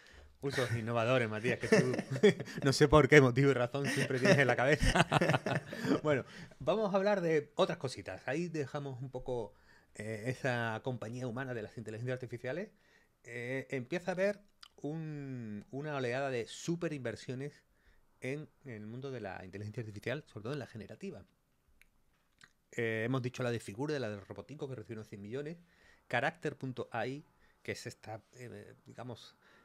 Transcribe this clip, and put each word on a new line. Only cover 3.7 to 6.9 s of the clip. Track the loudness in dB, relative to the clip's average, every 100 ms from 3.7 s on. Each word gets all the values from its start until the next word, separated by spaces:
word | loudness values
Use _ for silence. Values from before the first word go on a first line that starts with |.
| 0 -2
siempre | 0 0 4
tienes | 6 8
en | 6
la | 4
cabeza. | 4 4 6 4 4
<laughs> | 4 4 2 0 -4 -4 -4 0 0
Bueno, | 2 0 -2 -10 -16 -6
vamos | 0 2 2